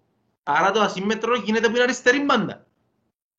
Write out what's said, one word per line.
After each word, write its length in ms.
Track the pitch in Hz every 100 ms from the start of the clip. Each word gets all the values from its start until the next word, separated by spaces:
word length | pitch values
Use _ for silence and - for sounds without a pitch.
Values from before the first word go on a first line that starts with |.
| _ _ _ _
Άρα 280 | - 151 185
το 100 | 202
ασύμμετρο 540 | 202 185 202 220 226 240
γίνεται 320 | 208 220 226
που 60 |
είναι 100 | 240
αριστερή 400 | 247 - 247 277
μπάντα. 420 | 285 254 156 98 _ _ _ _ _ _ _